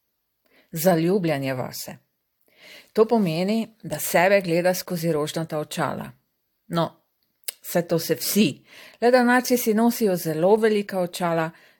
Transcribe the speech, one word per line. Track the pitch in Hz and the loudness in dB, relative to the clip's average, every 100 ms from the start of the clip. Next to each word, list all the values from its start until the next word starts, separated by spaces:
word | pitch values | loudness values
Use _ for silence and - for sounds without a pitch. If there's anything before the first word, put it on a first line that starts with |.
| _ _ _ _ _ _ _ | _ _ _ _ _ _ _
Zaljubljen | 165 175 165 165 202 170 139 | -2 2 2 2 0 0 -2
je | 135 | -2
vase. | 131 - - - - _ _ _ _ _ _ - - _ | -4 -6 -10 -14 -18 _ _ _ _ _ _ -20 -20 _
To | - | 0
pomeni, | 226 240 190 156 190 226 214 _ | 2 2 2 0 -2 -2 -4 _
da | 165 147 | -10 -8
sebe | - 180 185 202 | 0 2 4 4
gleda | 180 165 180 | 2 0 0
skozi | 180 - 175 170 | -2 -4 -4 -2
rožnata | 151 151 170 160 151 | -2 -2 -6 -6 -6
očala. | 151 - 139 - 107 - _ _ _ _ - | -6 -4 -4 -6 -12 -16 _ _ _ _ -6
No, | 170 160 - _ _ _ _ - - | -4 -4 -6 _ _ _ _ -18 -14
saj | - 180 170 | -4 -4 0
to | 165 | -2
se | 165 | -2
vsi, | 160 - 202 165 123 _ - - - | -4 -2 2 0 -2 _ -20 -20 -2
le | 233 | 2
da | 254 | 4
narcisi | 240 247 247 247 240 | 4 2 2 0 2
nosijo | 208 233 233 214 180 | 2 2 2 0 0
zelo | 165 156 180 214 | -2 0 2 4
velika | 220 214 202 196 | 2 0 -2 -4
očala | 175 - 175 165 160 - _ | -4 -4 -2 -2 -4 -8 _